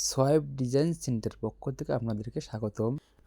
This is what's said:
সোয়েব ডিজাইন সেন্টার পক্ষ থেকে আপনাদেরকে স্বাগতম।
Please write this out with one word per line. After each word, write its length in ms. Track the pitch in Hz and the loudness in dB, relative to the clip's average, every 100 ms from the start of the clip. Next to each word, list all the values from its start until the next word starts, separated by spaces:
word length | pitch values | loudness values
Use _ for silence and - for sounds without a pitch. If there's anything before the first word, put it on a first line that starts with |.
| - | -2
সোয়েব 340 | - 135 156 143 135 | 2 6 4 2 -2
ডিজাইন 300 | 127 135 160 160 | 2 4 4 0
সেন্টার 300 | - 117 107 - | 0 0 -2 -4
পক্ষ 200 | 110 - - 127 | -6 -4 -8 -6
থেকে 140 | 143 131 | -2 -2
আপনাদেরকে 400 | 113 107 110 - - | 0 -4 -4 -8 -6
স্বাগতম। 440 | 110 107 - 110 143 _ _ | -4 -4 0 0 -2 _ _